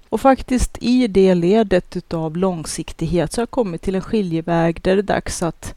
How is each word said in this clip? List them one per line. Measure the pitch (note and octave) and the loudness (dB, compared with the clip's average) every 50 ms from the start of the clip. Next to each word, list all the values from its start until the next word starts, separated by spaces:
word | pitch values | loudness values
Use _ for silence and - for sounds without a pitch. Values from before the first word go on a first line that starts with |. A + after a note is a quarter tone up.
| - _ | -8 _
Och | - G#3+ | -4 2
faktiskt | - C4+ C4 B3+ - - B3+ A#3+ A3 - - - | 4 4 4 4 0 -2 0 0 0 -2 -2 -4
i | - A#3 B3 B3+ B3+ | -2 0 2 2 2
det | A#3 F#3 G3 F#3+ F#3+ F#3 | 2 4 4 6 6 6
ledet | F3 E3 F3 G3+ A3+ A3+ G3 F#3 F3+ - - - | 4 4 4 4 2 2 2 2 0 0 -2 -8
utav | F3+ - - - E3 D#3+ D#3+ D#3 | -10 -8 -6 -6 -4 -4 -4 -2
långsiktighet | F3 F#3 F#3+ F3+ E3 D3 - - - D#3+ - - - D#3+ D#3+ E3 F3 D3+ C#3 - | -2 -2 -2 -2 -4 -8 -8 -10 -10 -10 -10 -8 -6 -4 -2 0 0 0 0 -2
så | - | -4
har | A#3 | -6
jag | - | -2
kommit | - - A#3 F#3+ E3 E3 - | -2 -2 -2 -2 -4 -6 -4
till | G3+ F#3+ | -4 -4
en | F#3+ | -4
skiljeväg | F3 - - A3 G3+ F3 D#3+ E3 D#3+ - E3+ E3+ E3 E3 E3 - - | -2 -2 -2 -2 0 0 -2 -4 -2 0 0 2 2 0 0 0 0
där | F#3+ F#3 | 2 2
det | G3 | 2
är | G3+ - - | 2 0 -2
dags | F#3 - - - - F3+ | -2 -2 -4 -6 -4 -4
att | E3 - - - - - | -4 -4 -6 -12 -14 -12